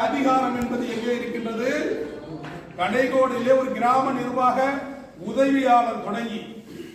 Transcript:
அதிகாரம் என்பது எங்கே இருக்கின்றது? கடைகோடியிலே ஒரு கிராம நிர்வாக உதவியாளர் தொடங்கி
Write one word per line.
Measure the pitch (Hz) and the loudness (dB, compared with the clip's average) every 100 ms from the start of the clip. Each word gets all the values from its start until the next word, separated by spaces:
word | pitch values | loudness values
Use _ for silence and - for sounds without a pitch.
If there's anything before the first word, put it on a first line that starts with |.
| 226 | 2
அதிகாரம் | - 262 262 247 240 | 2 2 4 2 0
என்பது | 240 240 233 | -2 -2 -4
எங்கே | 220 240 240 | -4 -2 -2
இருக்கின்றது? | - 233 220 220 254 294 - - - - - 156 - - - - | -4 -6 -6 -2 -2 -2 -2 -4 -6 -10 -12 -12 -12 -14 -12 -4
கடைகோடியிலே | 185 247 269 262 254 240 233 262 | 0 0 2 4 2 2 4 4
ஒரு | 262 214 | 2 0
கிராம | 240 262 269 254 | 2 4 2 -2
நிர்வாக | 247 262 254 254 269 277 - - - - 202 | -2 2 2 4 2 0 -6 -12 -16 -12 -4
உதவியாளர் | 262 277 269 254 240 233 208 202 | 2 4 4 6 4 4 -2 -4
தொடங்கி | 202 226 214 - - - - - | -4 -4 -6 -10 -14 -14 -16 -16